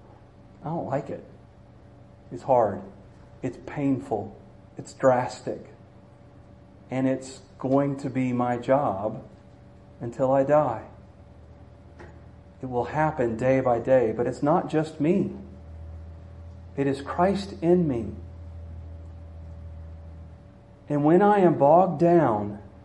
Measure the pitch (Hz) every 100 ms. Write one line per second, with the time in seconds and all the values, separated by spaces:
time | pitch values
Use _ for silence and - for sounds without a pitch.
0 | - - - - - - 147 165 104 135
1 | - - - - - - - - - -
2 | - - - 120 - 127 107 101 - -
3 | - - - - 135 - - - 139 131
4 | - 104 101 - - - - - - -
5 | 135 123 123 - - 101 - - - -
6 | - - - - - - - - - 127
7 | 131 131 - - - - 131 135 143 135
8 | 147 123 127 123 123 120 120 135 139 95
9 | 107 110 - - - - - - - -
10 | 120 - 131 139 135 147 143 110 - -
11 | - - - - - - - - - -
12 | - - - - - - 131 123 117 151
13 | 156 147 120 113 127 135 127 120 117 131
14 | 113 107 123 123 143 170 143 151 156 -
15 | 147 190 - - - - - - - -
16 | - - - - - - - - 139 135
17 | - - 185 196 - - 165 180 160 120
18 | 104 - - - - - - - - -
19 | - - - - - - - - - -
20 | - - - - - - - - - 147
21 | 147 180 208 208 180 135 139 165 185 147
22 | 170 175 139 107 104 101 - -